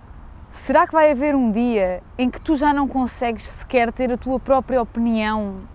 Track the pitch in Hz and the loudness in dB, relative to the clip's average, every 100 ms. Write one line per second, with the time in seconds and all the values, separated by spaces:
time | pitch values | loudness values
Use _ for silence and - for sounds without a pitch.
0 | - - - - - - - 277 339 320 | -20 -20 -20 -20 -20 -12 2 2 4 4
1 | 302 262 294 285 240 208 240 220 185 180 | 4 4 2 2 2 2 0 0 0 -2
2 | - - 254 - - 302 294 285 277 262 | -10 -4 -4 -2 -2 2 2 2 0 -2
3 | 247 - 240 220 - - - 254 233 - | -4 -2 -4 -4 -10 -14 -2 0 0 0
4 | 254 240 254 262 - 269 - 254 226 - | -2 -2 -2 -4 2 0 2 -2 -2 -2
5 | 233 226 214 214 202 190 196 | 0 0 0 -2 -4 -8 -14